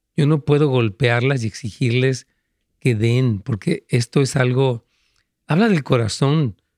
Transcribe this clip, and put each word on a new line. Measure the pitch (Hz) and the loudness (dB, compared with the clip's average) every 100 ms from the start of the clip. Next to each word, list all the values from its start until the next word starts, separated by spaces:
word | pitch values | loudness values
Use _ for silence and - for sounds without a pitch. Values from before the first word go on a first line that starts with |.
| _ - | _ -2
Yo | 143 | 0
no | 156 | 0
puedo | 139 143 151 | 2 2 2
golpearlas | 127 113 98 120 120 127 139 | 2 0 0 0 2 0 0
y | 110 | -4
exigirles | - 110 - 127 123 131 127 - _ _ _ _ _ | -8 -12 -4 -2 0 0 -2 -8 _ _ _ _ _
que | 135 | -2
den, | 107 113 123 131 101 | 0 2 2 0 -2
porque | - 107 - - - | -4 -6 -4 -6 -2
esto | 123 117 151 | -2 0 -2
es | 135 139 | 0 0
algo, | 127 127 135 117 _ _ _ _ _ _ - | 0 0 0 -2 _ _ _ _ _ _ -4
habla | 156 226 | 0 2
del | 175 | 2
corazón | 127 127 110 - 139 160 131 - _ | 0 0 0 -2 0 0 -2 -6 _